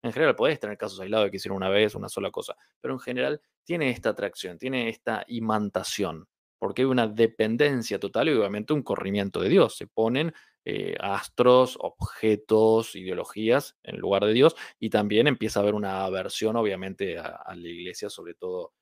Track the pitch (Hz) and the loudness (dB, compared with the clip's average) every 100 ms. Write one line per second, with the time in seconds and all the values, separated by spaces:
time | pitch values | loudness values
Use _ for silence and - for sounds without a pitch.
0 | 120 117 156 120 127 147 104 104 104 95 | -6 0 2 4 2 0 -6 -8 -8 -8
1 | 95 110 101 95 98 98 95 98 107 104 | -2 0 2 -2 -6 -2 2 4 4 0
2 | 98 - 95 - - - _ _ 127 131 | -10 -6 -6 -6 -10 -12 _ _ -8 -8
3 | - 123 131 151 _ _ _ 170 139 120 | -6 -4 -2 -4 _ _ _ -2 -2 0
4 | 113 104 101 - 95 85 127 131 117 113 | -2 -2 -4 -6 -12 -8 -6 -4 -4 -4
5 | - 110 - 117 113 107 104 95 92 - | -4 -4 -6 -6 0 0 0 -4 -4 -4
6 | 95 80 - _ _ _ 98 101 131 127 | -4 -4 -14 _ _ _ -4 0 2 2
7 | 113 107 113 - 110 117 147 135 110 101 | 0 4 2 4 -2 2 2 2 -4 -4
8 | 98 107 151 127 101 104 104 151 117 104 | -4 0 2 2 0 -2 -2 -2 -2 -4
9 | 98 101 98 90 95 185 117 - - - | -2 -2 -2 -2 2 4 4 0 -8 0
10 | 113 127 165 - _ _ - 101 92 - | 0 0 -2 -6 _ _ -8 -6 -4 -6
11 | 101 98 - - 123 127 127 - - _ | -4 -4 -6 2 8 8 6 0 -10 _
12 | - - 113 107 - 110 110 113 113 - | -10 -2 2 2 4 4 6 4 0 -10
13 | 92 87 - 101 110 131 - _ - - | -8 -6 -6 -4 2 2 0 _ -14 -8
14 | 90 98 104 113 151 - - _ 113 110 | 0 2 4 6 6 4 -18 _ 0 0
15 | 104 104 139 127 110 104 101 104 101 95 | 2 4 4 2 -2 2 2 0 -2 -4
16 | 95 95 95 - 110 117 107 92 95 92 | -4 -4 -6 -2 -2 0 -2 -2 -8 -6
17 | 98 82 80 - - 90 85 85 90 90 | -6 -6 -10 -12 -14 -14 -12 -12 -12 -10
18 | 101 - 85 85 92 90 82 _ | -12 -12 -16 -12 -8 -8 -10 _